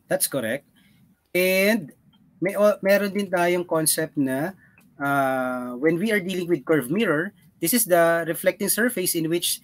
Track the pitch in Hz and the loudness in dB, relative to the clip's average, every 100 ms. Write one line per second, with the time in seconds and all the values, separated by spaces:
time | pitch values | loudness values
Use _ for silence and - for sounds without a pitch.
0 | - 185 - 139 110 135 _ _ _ _ | -6 -4 -2 -4 -4 -6 _ _ _ _
1 | _ _ _ 175 185 190 202 226 135 - | _ _ _ 0 2 4 2 2 -2 -16
2 | _ _ _ - 180 202 208 196 190 202 | _ _ _ -6 -4 2 2 4 4 4
3 | 202 196 190 180 175 180 170 160 156 - | 2 -4 -2 0 2 2 0 0 0 0
4 | 156 151 131 131 175 - _ _ _ - | -2 -2 -2 -2 -4 -8 _ _ _ -6
5 | 143 139 135 131 127 127 123 123 156 165 | -2 0 0 0 -2 -4 -8 0 0 0
6 | 220 208 175 180 170 160 - 156 120 190 | 0 -2 -2 -6 -2 -4 0 0 0 -2
7 | 208 151 196 _ _ - 170 240 170 170 | 0 0 -2 _ _ -6 -2 0 2 4
8 | 165 170 165 165 185 - 196 208 240 185 | 4 2 -2 -2 -2 -2 -4 0 0 0
9 | 175 170 160 170 - - | -2 -2 -2 -2 -2 -6